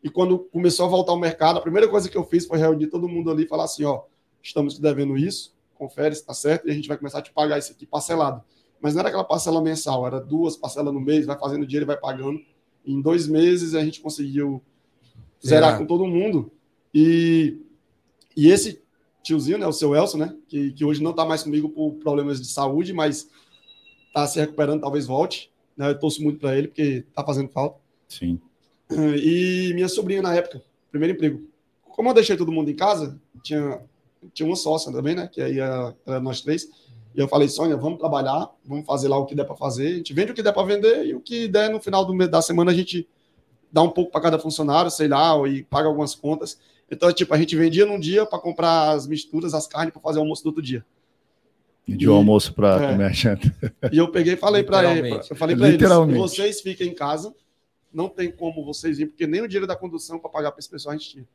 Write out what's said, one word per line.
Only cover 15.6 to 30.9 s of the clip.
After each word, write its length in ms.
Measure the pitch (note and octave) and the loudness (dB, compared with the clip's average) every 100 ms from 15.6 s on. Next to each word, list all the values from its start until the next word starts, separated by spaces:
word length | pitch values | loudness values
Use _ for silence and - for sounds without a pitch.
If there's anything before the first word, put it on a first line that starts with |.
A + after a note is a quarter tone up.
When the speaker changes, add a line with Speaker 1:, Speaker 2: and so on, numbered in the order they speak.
| D#3+ | 6
Speaker 2:
Zerar. 60 | A2+ | 4
Speaker 1:
com 60 | D#3 | 0
todo 180 | F3 F#3+ | 0 0
mundo. 460 | F3 G#3 F3 A2+ _ _ _ _ | 0 0 0 -4 _ _ _ _
E, 640 | D3+ D#3+ E3+ E3 E3 D#3 - - _ _ _ _ _ _ - | 4 6 6 4 4 2 -2 -16 _ _ _ _ _ _ 4
e 140 | D3+ | 6
esse 320 | F#3+ A3 - _ _ _ _ | 6 4 -8 _ _ _ _
tiozinho, 340 | - D#3 C3 G3+ | -4 -2 0 -2
né, 100 | F#3 | -2
o 60 | |
seu 220 | D#3 D3+ C#3+ | 0 2 4
Elson, 240 | G3 D#3 | 2 0
né, 160 | D#3+ - _ | -4 -6 _
que, 240 | C#3+ C#3 | -4 -4
que 120 | C#3 D3 | -2 -2
hoje 160 | D3+ | 0
não 100 | D#3 | -2
tá 140 | E3 D#3+ | -2 -2
mais 180 | D#3+ | -2
comigo 260 | D#3 D3 D3+ | -2 -4 -4
por 240 | D3+ D#3 D3 | -4 -4 -2
problemas 440 | D#3 C#3+ C#3+ C#3 | -2 -2 -2 -4
de 80 | B2 | -8
saúde, 460 | - C#3 C#3+ F3+ | -4 -2 -2 -4
mas 360 | F3+ D3+ D3 - _ _ _ _ _ _ _ _ | -2 -2 -2 -10 _ _ _ _ _ _ _ _
tá 120 | D3+ D3 | -4 -2
se 140 | D#3+ | -2
recuperando, 420 | D3+ D3+ D3 D3+ | -4 -2 -2 -2
talvez 240 | C#3 C#3+ B2+ | -4 -4 -4
volte, 460 | C3 F#3 - - _ _ - | -2 -2 -4 -16 _ _ -6
né, 140 | C#3+ | -4
eu 100 | C#3+ | -2
torço 220 | D#3 D3 | -2 -2
muito 160 | D3+ D3 | -4 -4
pra 180 | C#3+ C3+ | -4 -2
ele, 100 | D3+ | -4
porque 360 | - D3 B2+ - | -2 -2 -2 -8
tá 100 | - D3 | -10 -4
fazendo 240 | C#3 C#3 | -4 -4
falta. 300 | - C#3+ - _ _ _ | -4 -6 -6 _ _ _
Speaker 3:
Sim. 320 | - F2 E2+ _ _ _ _ _ | -10 -6 -6 _ _ _ _ _
Speaker 1:
E 840 | D#3 D3+ D3 D#3 F3 F#3 F#3 F#3 F3 | -2 0 2 2 2 0 -2 -2 -2
minha 140 | F3+ | -2
sobrinha, 320 | F#3 F3+ G3 | -2 -4 -2
na 120 | F#3 | 0
época, 300 | F3 F3 - _ _ _ | 0 -2 -8 _ _ _